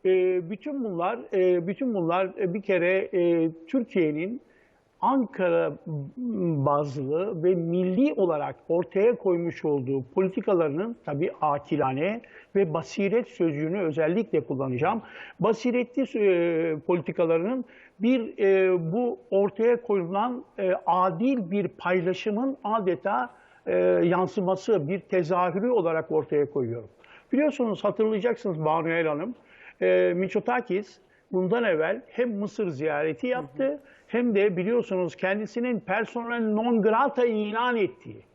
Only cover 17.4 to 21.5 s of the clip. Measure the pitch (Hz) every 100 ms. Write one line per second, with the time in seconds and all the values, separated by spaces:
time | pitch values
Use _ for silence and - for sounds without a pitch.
17.4 | 185 254 240 - - _ 220 262 220 -
18.4 | 196 190 185 185 160 208 247 214 - 196
19.4 | 202 196 226 233 240 202 170 196 240 247
20.4 | - - 190 185 - 180 185 165 247 262
21.4 | 175